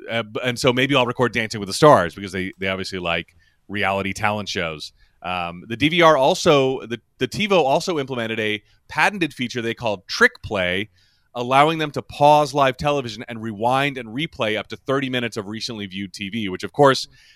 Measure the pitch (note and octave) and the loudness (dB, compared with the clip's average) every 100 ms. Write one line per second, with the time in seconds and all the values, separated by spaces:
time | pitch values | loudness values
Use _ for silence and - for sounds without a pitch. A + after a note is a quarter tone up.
0 | - A2+ G#2+ A2 B2+ A#2+ C#3 B2 C3+ C#3 | -6 -6 -4 -4 -4 0 0 2 2 2
1 | A#2+ B2 A#2+ A#2 A2 A2 G2 F#2+ D3+ B2 | 0 0 -2 -2 -6 -6 -6 4 8 8
2 | E2+ G2 G2 F#2+ F#2 - F#2+ F#2+ F#2+ F#2+ | 6 -4 -8 -6 -6 -6 -6 -4 -6 -6
3 | F2 E2+ E2+ _ _ _ - G2+ F#2+ G2 | -4 -4 -4 _ _ _ -10 -4 0 0
4 | G2 F#2+ G#2+ G#2+ G2 G2+ E2+ D#2 - - | -2 -2 -2 -2 -4 -4 -4 -6 -12 -18
5 | _ _ F2 F2+ E2+ F2 - A2+ D3 E3+ | _ _ -8 -6 -6 -8 -10 -2 0 4
6 | E3 D3 C#3 F3+ F3+ C#3+ C3 C3+ A2 A#2 | 6 6 4 2 4 4 4 -2 -6 -10
7 | _ - C3 - G#3 F#3+ C3+ D#3 F3+ D#3+ | _ -6 -6 -2 2 2 4 2 0 -4
8 | C3 B2 A2+ A2 G#2+ G#2 - _ - - | -4 -4 -4 -2 -2 -4 -8 _ -8 0
9 | F3 G3+ D#3 - B2 B2 A2+ A2+ A#2 G2 | 0 0 -4 -4 -8 -4 -6 -4 -4 -4
10 | - - A#3+ - - G2+ F2+ F#2 G#2+ _ | -6 0 0 0 -6 -2 0 -2 -4 _
11 | _ _ _ A#2+ B2 C3+ D3+ E3 D3+ C#3 | _ _ _ -8 2 4 4 2 -4 -6
12 | - - D3 D3+ D3 C#3+ C3+ B2 D3 C#3+ | -8 4 6 6 4 2 2 2 0 -2
13 | A#2+ G#2+ B2+ A2+ A2+ G2+ A#2 C3 C#3+ C3 | -2 -8 -12 -10 -8 -4 0 0 0 -4
14 | A2+ A#2+ D#3+ - A2 G#2+ - A2 - C3+ | -8 -6 -6 -4 -2 -2 -6 -8 -4 -2
15 | C3+ B2+ A#2 A2+ G2 A2 - A2 G2+ F#2 | -2 -2 -4 -6 -8 -8 -8 -8 -10 -8
16 | G2 - G2 A2+ G2+ F#2 G2+ - C#3+ C3 | -10 -10 -8 -6 -4 -6 -4 4 6 6
17 | - - _ | -2 -14 _